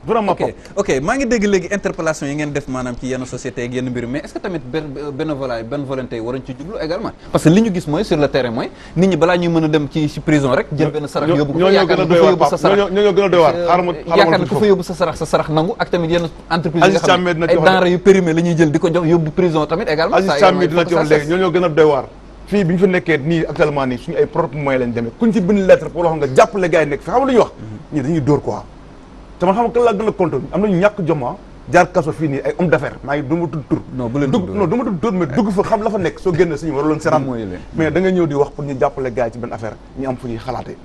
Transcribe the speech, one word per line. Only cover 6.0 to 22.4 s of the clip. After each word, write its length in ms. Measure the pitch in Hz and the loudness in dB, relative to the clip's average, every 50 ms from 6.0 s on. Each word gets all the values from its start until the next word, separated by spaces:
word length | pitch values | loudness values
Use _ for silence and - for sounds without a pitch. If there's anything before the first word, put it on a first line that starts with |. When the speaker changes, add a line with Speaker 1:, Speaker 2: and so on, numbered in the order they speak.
| 127 113 127 | -6 -8 -8
Speaker 2:
yi 60 | 113 | -8
waruñ 200 | 110 117 131 135 127 | -6 -6 -6 -8 -8
ci 80 | - 131 | -10 -12
jublu 180 | 123 143 170 220 - | -12 -12 -12 -10 -8
également? 300 | 156 156 160 - - - - - - - | -6 -6 -6 -6 -6 -10 -12 -12 -18 -6
Parce 100 | - 165 | -6 0
que 60 | - 156 | 2 4
li 120 | 165 202 | 4 4
ñu 140 | 226 233 180 | 4 2 -2
gis 140 | 180 - 147 | -4 -4 -4
mooy 140 | 147 165 214 | -4 -4 -2
sur 120 | - 185 | -2 0
le 120 | 151 147 131 | 0 0 0
terrain 240 | - 143 123 120 | 0 0 -2 0
mooy 180 | 113 123 - 381 - - - - - | -4 -4 -6 -8 -10 -16 -20 -8 0
nit 120 | 160 185 196 | 2 2 2
ñi 80 | 185 | 4
balaa 200 | 151 165 170 180 | 4 4 4 4
ñuy 120 | 175 175 170 | 2 2 2
mën 160 | 170 165 160 | 2 2 2
a 40 | 156 | 2
dem 200 | 151 156 147 135 | 2 0 0 0
ci, 180 | - 160 151 143 | -2 -2 -2 -2
ci 120 | - 151 | -4 -4
prison 320 | 139 - 151 147 139 131 | 0 2 2 2 4 2
rek 160 | 123 202 226 - 156 139 | 2 0 0 -2 -2 0
jël 140 | 156 151 | 0 0
benn 160 | 147 151 147 139 | 0 -4 -8 -4
sarax 200 | - 165 147 151 | -4 -2 0 2
Speaker 1:
Ñoo, 100 | 160 143 | 2 2
Speaker 2:
yóbbu 140 | 147 139 143 | 2 0 0
ko. 40 | 165 | 2
Speaker 1:
ñoo, 80 | 180 190 | 4 4
ñoo 40 | 196 | 4
Speaker 2:
Yaakaar 220 | 196 190 160 - - | 4 4 2 2 0
Speaker 1:
gën 40 | |
a 20 | 185 | 2
Speaker 2:
ne 40 | 160 | 4
Speaker 1:
doy 100 | 175 170 | 4 6
Speaker 2:
ku 40 | |
fa 0 | |
Speaker 1:
waar, 80 | 165 - | 6 6
Speaker 2:
yóbbu 140 | 180 170 160 | 4 4 2
sa 60 | 143 | 2
Speaker 1:
Pape. 100 | 175 160 | 2 2
Speaker 2:
sarax. 180 | 147 165 196 202 | 2 4 4 4
Speaker 1:
Ñoo, 100 | 202 185 | 2 2
ñoo, 120 | 185 196 | 2 2
ñoo 100 | 208 208 190 | 2 4 4
gën 100 | 185 202 | 4 2
a 40 | 190 | 4
doy 120 | 175 175 | 4 6
waar. 140 | 160 147 - | 6 4 4
Speaker 2:
Euh, 100 | 175 175 | 2 2
Speaker 1:
Xaaral 180 | 170 170 180 180 | 2 2 2 2
ma, 80 | 175 | 0
xaaral 160 | 165 151 - 170 | -4 -6 -4 0
ma 80 | 165 | 4
Speaker 2:
yaakaar 140 | 175 202 165 | 4 4 4
ne 60 | 214 | 4
Speaker 1:
tuuti 120 | 185 180 - | 2 0 0
Speaker 2:
ku 60 | - | 0
fa 60 | 147 | 2
Speaker 1:
foofu. 60 | 214 208 | 4 4
Speaker 2:
yóbbu 120 | 196 175 175 | 4 2 2
sa 100 | - 185 | -8 -4
sarax, 220 | - 190 165 147 - | -2 -2 -2 -2 -6
sa 80 | 160 | -4
sarax 220 | - - 156 156 - | -2 0 0 0 0
nangu 240 | 156 156 160 185 233 | 0 0 0 0 -2
ak 140 | - 175 - | -4 -4 -2
tamit 180 | - 175 170 160 | -2 -2 0 0
yenn 180 | 170 175 170 156 - - - - | 0 0 0 -2 -8 -12 -8 -4
entreprise 340 | 165 175 151 175 147 170 160 | -4 -2 -2 -2 0 4 4
yi 40 | 190 | 4
Speaker 1:
Aziz 120 | 190 180 | 4 2
Speaker 2:
nga 40 | 165 190 | 2 2
xam 160 | 185 180 185 | 2 2 2
Speaker 1:
Thiam 0 | |
Speaker 2:
ne 100 | 175 175 | 0 0
Speaker 1:
dina 120 | 160 170 | 0 0
Speaker 2:
ay 40 | 170 | 2
Speaker 1:
ci 60 | - 180 | 2 4
wax 120 | 160 180 | 4 4
Speaker 2:
denrées 180 | 190 185 180 180 | 4 4 4 2
yu 80 | 180 180 | 2 2
périmé 340 | 180 202 190 190 180 170 | 4 4 4 6 4 2
la 80 | 160 165 | 0 2
ñuy 120 | 170 175 170 | 2 0 2
jël 140 | 156 165 156 | 2 2 2
di 80 | 143 160 | 2 0
ko 100 | 170 175 160 | 0 2 0
jox 120 | 175 170 156 | 0 2 4
yóbbu 220 | 170 170 160 151 | 2 2 2 0
prison 340 | 147 - 180 180 156 156 151 | 0 0 0 2 2 0 0
tamit 220 | 147 160 170 220 - | 0 -2 -4 -2 -2
également. 240 | 151 151 160 170 147 | 0 0 0 2 2
Speaker 1:
Aziz 140 | 170 196 190 | 2 2 2
Speaker 2:
Ça 60 | 151 | 2
Speaker 1:
Thiam 260 | 139 196 190 180 180 | 4 4 4 4 2
Speaker 2:
également, 60 | 180 165 | 0 2
Speaker 1:
dina 120 | 156 175 | 2 0
Speaker 2:
il 20 | 170 | 2
faut 40 | 175 | 2
Speaker 1:
ci 60 | 175 | 2
Speaker 2:
que 40 | 165 | 0
Speaker 1:
wax 80 | 156 151 | 2 2
Speaker 2:
ça 80 | 156 151 | 2 2
Speaker 1:
léegi. 120 | 147 147 | 2 0
Ñoo, 60 | 170 185 | 0 0
ñoo 120 | 190 180 | 0 2
gën 140 | 160 180 180 | 2 2 0
a 40 | 175 | 2
doy 160 | 151 160 156 | 4 4 4
waar. 200 | 156 147 131 113 - - - - - - - | 6 4 2 -2 -6 -14 -20 -20 -20 -20 -20